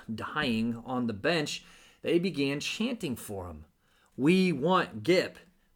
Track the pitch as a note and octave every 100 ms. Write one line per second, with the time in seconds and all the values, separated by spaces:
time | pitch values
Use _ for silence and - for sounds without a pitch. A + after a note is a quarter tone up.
0 | - A2 G2+ D3+ C#3+ A2 A#2 A#2 C3 B2+
1 | A#2+ G2+ C#3+ E3+ D3 - - - - _
2 | B2 E3+ F#3 C#3 C#3 C#3+ - - A#3 A#3+
3 | D#3+ A2+ - G2 F2+ D#2 D#2 _ _ _
4 | _ - C#3 F#3 F#3 C#3 D#3+ F#3 C#3+ A2
5 | A2 F3+ A2 - - _ _